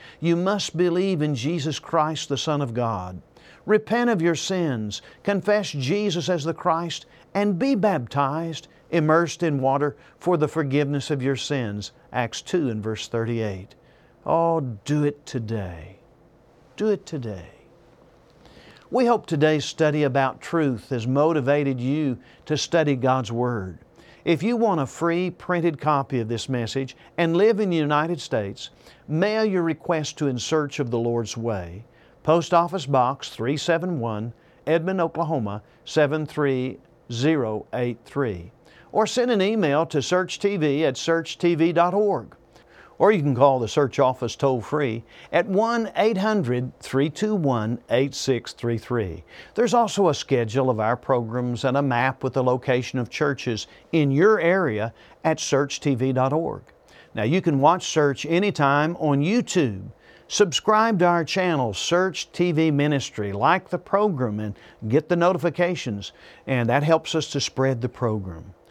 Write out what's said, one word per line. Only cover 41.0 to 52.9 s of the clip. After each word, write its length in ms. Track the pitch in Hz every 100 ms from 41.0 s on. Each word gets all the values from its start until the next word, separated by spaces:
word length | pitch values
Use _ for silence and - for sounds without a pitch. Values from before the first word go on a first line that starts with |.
| - 165 156 -
T 180 | 175 160
V 160 | 170
dot 220 | 165 180
org. 420 | 196 208 143 90 - _ - _ - - -
Or 120 | 190
you 100 | 202
can 140 | 143 120
call 240 | 143 131
the 80 | 110
Search 320 | 151 135 -
Office 360 | 131 127 117 -
toll-free 680 | 139 127 - 151 131 113 - - -
at 140 | 175 196
one 460 | 190 226 233 214 -
eight 220 | 220 190
hundred 600 | 214 214 123 123 127 -
three 320 | - 131 151
two 240 | - 214 202
one 440 | 143 117 107 117 -
eight 240 | 120 139 -
six 380 | - 117 -
three 260 | - 120 117
three. 440 | - 123 95 80 - - -
There's 220 | - 233 240
also 340 | 214 202 180
a 60 | 139
schedule 560 | - 127 110 127 131
of 80 | 110
our 180 | 107 123
programs 640 | - 123 110 123 123 117
and 140 | 135 135
a 40 |
map 400 | 143 120 131 127
with 100 | 131
the 100 | 131
location 540 | 127 127 139 127 120